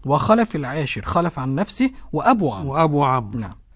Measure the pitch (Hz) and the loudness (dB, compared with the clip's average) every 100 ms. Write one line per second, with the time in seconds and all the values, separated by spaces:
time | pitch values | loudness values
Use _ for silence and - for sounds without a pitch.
0 | 131 143 - 220 220 151 127 151 143 - | 0 2 4 4 4 -2 -4 -4 -4 -6
1 | - 175 170 139 131 135 208 - 262 - | -2 0 0 -2 -2 -2 -2 0 -2 -2
2 | - 151 233 240 151 104 143 143 160 147 | -6 0 2 4 2 -2 -2 2 2 4
3 | 139 131 107 117 95 - - | 2 0 -2 -6 -8 -12 -6